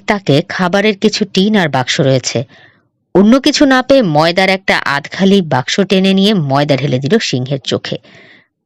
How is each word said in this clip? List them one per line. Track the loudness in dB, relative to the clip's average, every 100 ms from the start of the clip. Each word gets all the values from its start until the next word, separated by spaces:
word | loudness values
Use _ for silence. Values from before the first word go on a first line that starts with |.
| 0
তাকে | -2 0 0 0
খাবারের | -4 -2 0 0 0
কিছু | -2 -2 -4
টিন | -2 0 0
আর | 0
বাক্স | -2 -2 -2
রয়েছে। | 0 0 -2 -6 -8 -12 -20 _ _ _ _ 2
অন্য | 4 4
কিছু | 2 2 2
না | 2
পেয়ে | 2 2
ময়দার | 2 2 2 2 0
একটা | 0 -2 -2
আধখালি | -2 -4 -6 -2 2 2
বাক্স | 0 -2 -2 -2
টেনে | 0 0 2
নিয়ে | 2 2
ময়দা | 0 0 0 0 -2
ঢেলে | -2 -4
দিল | -2 -2
সিংহের | -2 -6 -4 -8
চোখে। | -6 -8 -6 -12 -14 -20 -20 _ _ _